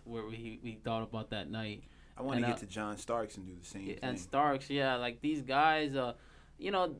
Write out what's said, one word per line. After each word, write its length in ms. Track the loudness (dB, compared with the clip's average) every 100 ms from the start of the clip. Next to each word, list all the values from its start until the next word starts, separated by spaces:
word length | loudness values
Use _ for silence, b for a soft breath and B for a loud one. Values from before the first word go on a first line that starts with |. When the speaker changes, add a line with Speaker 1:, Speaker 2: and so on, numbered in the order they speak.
Speaker 1:
where 220 | -8 -8 -6
we, 340 | -8 -10 -10
he 160 | -10 -6
thought 200 | -2 -2
about 260 | -2 -6 -4
that 220 | -6 -4
night. 320 | -4 -4 -8 -12 b b -8
Speaker 2:
I 60 |
wanna 140 | -2 2
Speaker 1:
And, 80 | 2
Speaker 2:
get 80 | 0
Speaker 1:
uh, 40 |
Speaker 2:
to 40 | -4
John 320 | -4 -4 -4
Starks 400 | -2 0 0 -6
and 80 | -12
do 80 |
the 100 | -12 -12
same 220 | -8 -6 -4
Speaker 1:
and 160 | -4 -4
Speaker 2:
thing. 0 |
Speaker 1:
Starks, 500 | 0 4 4 4 0
yeah, 240 | 2 4 2
like, 260 | 0 -2
these 220 | 0 0
guys, 520 | 2 6 8 6 2 2
uh, 180 | 0 -2 b b b b
you 100 | 0
know, 220 | 2 2 0